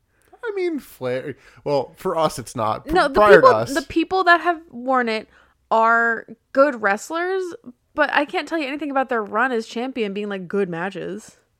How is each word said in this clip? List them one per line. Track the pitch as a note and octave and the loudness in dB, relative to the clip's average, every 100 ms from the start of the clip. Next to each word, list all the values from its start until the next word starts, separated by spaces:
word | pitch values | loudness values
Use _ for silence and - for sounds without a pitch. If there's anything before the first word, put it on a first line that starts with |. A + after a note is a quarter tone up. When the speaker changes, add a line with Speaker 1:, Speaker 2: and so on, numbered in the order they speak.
| _ _ _ - | _ _ _ -14
Speaker 1:
I | A#4+ | -8
mean, | G4+ F4+ D#4 | -4 -4 -4
Flair. | - - B2+ B2+ C3 - - - | -10 -10 -6 -6 -6 -14 -18 -10
Well, | - C#3+ B2 - | -2 -2 -2 -6
for | F#3 E3 | -4 0
us, | D#3 - | 0 -2
it's | A#2 B2 | -10 -4
not. | A2 A2 - | -2 -2 -2
P-, | |
Speaker 2:
No, | E4+ D4 | 0 2
the | |
Speaker 1:
prior | - G#3 F#3 | 6 8 10
to | - | 8
Speaker 2:
people, | |
Speaker 1:
us. | - - | 4 0
Speaker 2:
the | C#4+ | -4
people | C#4 E4 E4 F#4+ | -4 -4 -2 0
that | F4+ F4 | 4 4
have | E4 D#4+ E4 | 2 -4 -6
worn | A#3+ B3 C4 A#3 | -12 -2 0 0
it | A3 - _ _ _ - | -4 -8 _ _ _ -2
are | A3 A3+ A#3 A#3 A3+ - A3+ _ | 2 4 4 2 -2 -8 -20 _
good | C4+ C#4+ A#3+ | 2 4 4
wrestlers, | G#3 G3+ - E4 F4+ F#4+ F#4 - - - _ | -2 -2 -4 -6 -4 -4 -6 -12 -20 -20 _
but | - C#4+ | -2 0
I | - | 0
can't | D4 F4 D#4 | -2 -4 -4
tell | E4 | -4
you | C4+ | -4
anything | C#4+ D4+ | -6 -4
about | C4+ C4 | -4 -2
their | A#3+ | -4
run | G3+ G#3 B3+ | -4 -2 -2
as | A#3 A3+ | -2 -6
champion | A#3 C4 C4 G#3+ | -8 -8 -6 -6
being, | G3 G#3 | -6 -8
like, | G3 F3 | -8 -6
good | G3+ F#3+ | -4 -4
matches. | E3+ F#3 F#3 D#3 G3 - _ _ | -4 -8 -8 -12 -12 -16 _ _